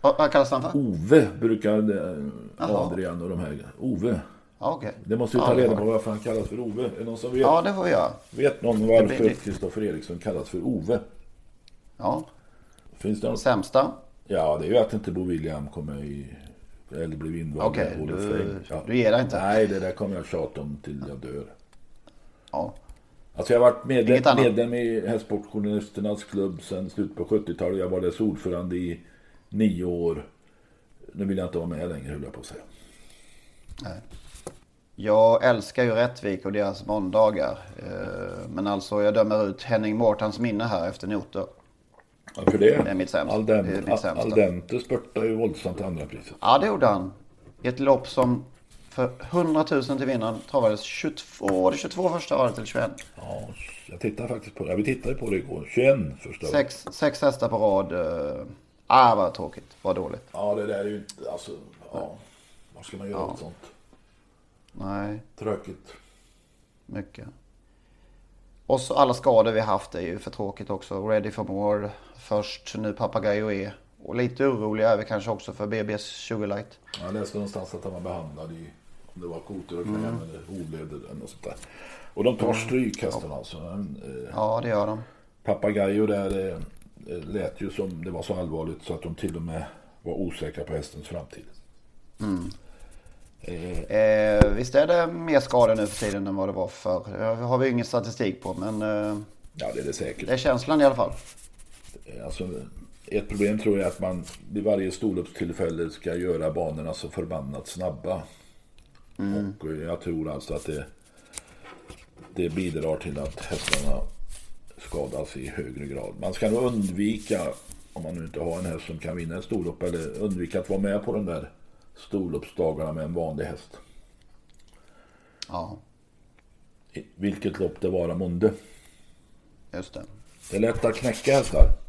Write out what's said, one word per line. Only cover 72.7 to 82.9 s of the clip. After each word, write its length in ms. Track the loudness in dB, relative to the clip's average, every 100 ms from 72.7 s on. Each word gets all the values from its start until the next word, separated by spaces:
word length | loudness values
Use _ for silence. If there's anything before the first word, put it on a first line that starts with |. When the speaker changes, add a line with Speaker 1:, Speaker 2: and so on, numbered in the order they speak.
| -6
Speaker 1:
nu 160 | -4
Papagayo 580 | -2 -2 0 0 0 0
E. 200 | -2 -6 -10 _ _
Och 120 | -6 -2
lite 300 | -2 2 2
oroliga 440 | 2 0 2 4
är 80 | 4
vi 60 | 2
kanske 260 | -4 -2
också 220 | -6 -6
för 140 | -8 -4
B 160 | -2
B 100 | -2
S 120 | -4 -6
tjugo 400 | -12 -6 -4 -2
Light. 340 | -4 -8 -18 -16 -12
Speaker 2:
Jag 100 | -6
läste 240 | -6 -4 -6
någonstans 360 | -6 -8 -10 -10
att 80 |
han 100 | -10
var 60 | -8
behandlad 500 | -6 -6 -8 -12 -12
i, 140 | -12 -16 -20 -20 -20 -18
om 80 | -12
det 60 | -10
var 120 | -10
kotor 400 | -10 -12 -8 -6
och 60 | -4
knän 100 | -4 -4
Speaker 1:
Mm. 160 | -6
Speaker 2:
eller 180 | -8 -14 -12
hovleder 480 | -10 -8 -10 -10 -12 -12
eller 100 | -14
något 100 | -14
sånt 140 | -14
där. 120 | -14 -14 -18 -20 -18 -18 -14
Och 100 | 2
de 140 | 2 4
tar 100 | 0
Speaker 1:
Mm. 100 | 0
Speaker 2:
stryk, 440 | 0 0 0